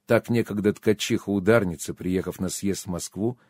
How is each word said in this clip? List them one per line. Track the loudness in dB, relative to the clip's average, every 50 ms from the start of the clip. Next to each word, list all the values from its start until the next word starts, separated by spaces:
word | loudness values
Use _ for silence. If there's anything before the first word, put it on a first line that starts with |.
| _
Так | 2 2 2 4 2
некогда | 0 0 0 0 -2 0 2 0
ткачиха-ударница, | 0 2 2 0 0 2 0 -2 -2 -2 -2 0 -2 0 4 4 4 4 4 2 -4 -6 -8 -10 -10
приехав | -6 -4 -2 -2 -2 -2 -4 -6 -6
на | -6 -6
съезд | -4 -4 -2 -2 -2 -4 -4
в | -8
Москву, | -8 -6 -8 -8 -6 -4 -4 -4 -4 _ _ _